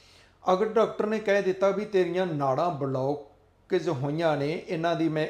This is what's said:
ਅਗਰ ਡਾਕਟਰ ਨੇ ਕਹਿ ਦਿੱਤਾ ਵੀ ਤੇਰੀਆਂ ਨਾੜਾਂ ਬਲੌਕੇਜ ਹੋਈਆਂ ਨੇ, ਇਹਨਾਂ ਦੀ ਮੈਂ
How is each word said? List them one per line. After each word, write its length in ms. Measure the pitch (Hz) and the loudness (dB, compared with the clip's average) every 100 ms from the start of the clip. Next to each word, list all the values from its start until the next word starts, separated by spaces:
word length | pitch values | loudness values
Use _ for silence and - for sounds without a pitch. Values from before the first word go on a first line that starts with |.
| _ - _ _ | _ -20 _ _
ਅਗਰ 240 | - 185 208 | 0 2 2
ਡਾਕਟਰ 380 | 226 214 - 208 | 2 0 0 -2
ਨੇ 120 | 214 | -2
ਕਹਿ 240 | 208 202 | 2 2
ਦਿੱਤਾ 260 | 185 185 196 | 2 2 2
ਵੀ 140 | 190 | 0
ਤੇਰੀਆਂ 400 | 208 190 175 175 185 | 0 0 2 0 -2
ਨਾੜਾਂ 440 | 151 139 131 175 | 0 0 2 0
ਬਲੌਕੇਜ 1160 | 151 135 131 135 147 - _ _ _ _ 185 165 | -2 -4 -2 -2 -4 -8 _ _ _ _ -2 0
ਹੋਈਆਂ 460 | 139 143 156 165 143 | -2 -2 0 2 2
ਨੇ, 140 | 143 175 - | 0 -4 -4
ਇਹਨਾਂ 280 | 165 170 165 | -2 -2 0
ਦੀ 120 | 165 | 0
ਮੈਂ 180 | 156 | 0